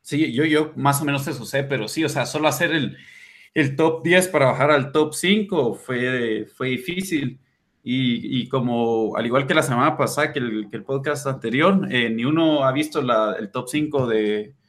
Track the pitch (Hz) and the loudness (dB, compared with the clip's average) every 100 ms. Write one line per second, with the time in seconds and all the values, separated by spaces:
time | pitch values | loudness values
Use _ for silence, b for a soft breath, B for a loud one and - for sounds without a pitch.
0 | - 143 156 117 156 151 151 135 139 139 | -4 -2 0 2 2 2 0 0 2 2
1 | 151 139 139 135 107 139 135 135 107 - | 0 -2 -4 -8 -4 -4 -2 -4 -4 -2
2 | 156 139 135 156 151 135 170 160 117 B | -2 0 -2 0 0 2 0 0 -2 B
3 | B B B B B - 139 135 160 160 | B B B B B 0 0 2 2 2
4 | 170 180 180 151 131 123 143 147 135 156 | 4 4 4 4 2 4 4 4 2 0
5 | 151 - 175 214 202 175 123 101 - 123 | 0 0 2 2 2 0 0 -2 -6 -4
6 | 127 127 117 107 110 _ 131 127 151 175 | -2 -2 -2 -4 -6 _ -4 -4 -6 -6
7 | 190 160 135 - _ _ _ _ - 127 | -2 -2 -4 -8 _ _ _ _ -4 -2
8 | 131 117 - 131 113 131 120 120 117 113 | 0 0 -2 -4 -2 -2 0 0 0 2
9 | 110 - 117 127 139 139 147 120 143 151 | 0 -2 0 0 2 2 2 2 2 2
10 | 123 143 151 151 120 107 104 113 104 135 | -2 0 -2 -2 -4 -4 -6 -10 -6 -4
11 | 139 143 135 131 113 123 170 196 151 127 | -2 -4 -4 -6 -2 2 4 2 2 0
12 | 117 113 120 156 165 151 135 135 151 156 | 0 0 0 2 2 4 2 0 -2 -2
13 | 123 113 107 98 107 127 123 151 151 147 | 0 2 2 -2 -6 -8 -4 -4 -2 -2
14 | 123 110 107 107 104 - | 0 2 2 -2 -4 -14